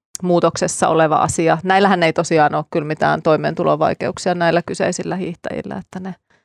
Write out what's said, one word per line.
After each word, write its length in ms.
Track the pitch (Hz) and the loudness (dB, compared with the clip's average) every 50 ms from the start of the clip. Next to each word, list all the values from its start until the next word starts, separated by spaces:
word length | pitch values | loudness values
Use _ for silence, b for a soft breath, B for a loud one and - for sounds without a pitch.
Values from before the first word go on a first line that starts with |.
| _ _ - - 180 | _ _ -12 -4 0
muutoksessa 640 | 180 175 170 170 165 - - 180 165 - - 180 175 | 2 4 4 4 2 2 0 -2 -4 -2 0 0 2
oleva 280 | 160 160 160 151 151 | 4 4 4 4 4
asia. 420 | - - - - - 165 160 165 165 170 | 2 2 0 0 0 0 0 0 0 0
Näillähän 400 | 180 190 196 202 190 196 175 170 | 2 2 4 4 4 4 2 2
ei 100 | 160 - | 2 2
tosiaan 420 | - 165 - 165 156 147 147 151 | 0 0 2 2 4 4 2 2
ole 100 | 151 151 - | -2 -4 -4
kyllä 140 | - 170 147 | -4 -4 -4
mitään 360 | 151 156 - 147 147 151 160 | -4 -2 -2 0 0 0 0
toimeentulovaikeuksia 1120 | 156 165 156 151 151 156 165 175 175 151 151 151 156 160 170 - - - - - - 185 175 | 2 2 2 2 2 -2 -2 0 0 0 0 2 0 0 0 -2 -4 -6 -6 -4 -4 -2 -2
näillä 260 | 175 170 165 165 170 165 | 0 0 2 2 0 0
kyseisillä 500 | - 175 - 185 185 175 - - 165 175 | -2 -4 -2 -2 -2 -2 -4 -6 -6 -6
hiihtäjillä, 600 | 185 180 170 170 - - - - - - - - | -6 -6 -8 -8 -8 -10 -8 -8 -8 -8 -8 -10
että 240 | 196 - - - 190 | -12 -12 -12 -14 -12
ne, 160 | 185 190 175 - _ _ _ _ _ | -12 -12 -14 -14 _ _ _ _ _